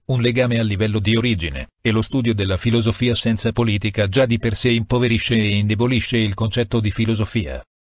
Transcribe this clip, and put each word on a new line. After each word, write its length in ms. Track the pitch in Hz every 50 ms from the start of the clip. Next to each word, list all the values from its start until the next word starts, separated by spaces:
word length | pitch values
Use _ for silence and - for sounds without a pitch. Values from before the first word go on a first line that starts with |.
| _
un 140 | - 131 123
legame 380 | 117 123 117 127 127 123 120 113
a 60 | 113
livello 340 | 107 101 95 110 110 104 110
di 180 | 101 113 113
origine, 520 | 113 110 123 113 92 82 80 67 67 65 - _ _
e 120 | - 117 107
lo 100 | 113 107
studio 320 | - - 135 120 117 113
della 220 | 101 98 98 95
filosofia 580 | 90 - 120 110 120 110 117 104 - 123 123 117
senza 380 | - - 113 113 107 - 113 107
politica 560 | - 120 110 104 104 95 107 101 - 104 98
già 180 | 92 135 131
di 120 | 123 117 113
per 180 | - 117 104
sé 140 | - - 127
impoverisce 640 | 117 117 110 - 127 123 123 120 117 107 - - 120
e 200 | 113 107 104 104
indebolisce 600 | 101 104 104 107 104 117 123 131 113 - - 123
il 180 | 117 110 107 95
concetto 460 | - 110 110 - 123 117 104 - 117
di 100 | 107 104
filosofia. 720 | - - 113 110 113 104 107 - - 117 92 69 65 65 - _ _ _ _